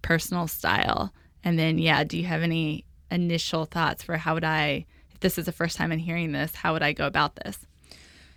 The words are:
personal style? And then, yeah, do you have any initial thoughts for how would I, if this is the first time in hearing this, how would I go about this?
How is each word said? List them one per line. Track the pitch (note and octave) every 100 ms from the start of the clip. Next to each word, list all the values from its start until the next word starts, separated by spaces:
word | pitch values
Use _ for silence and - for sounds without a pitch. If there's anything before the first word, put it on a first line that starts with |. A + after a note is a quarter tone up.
personal | - E3 - F3+ E3
style? | - - G2 - - G3 - - _
And | F3 E3
then, | D#3+ D#3+
yeah, | E3 C#3+
do | D3+ E3+
you | F3
have | D#3+
any | E3+ E3 D#3 D3+ - - -
initial | F3 F3 E3+ - E3 D#3+
thoughts | E3+ D#3 -
for | - E3
how | E3 D#3+
would |
I, | D#3+ D#3 D3 C#3+ - - -
if | -
this | F#3 F3+
is | E3
the |
first | - E3 -
time | E3
in | D#3+
hearing | E3 E3+ E3
this, | C#3+ D#3 -
how | E3+
would | D#3
I | D3
go | D3 D3
about | D3 D3 -
this? | - - - - - - - - -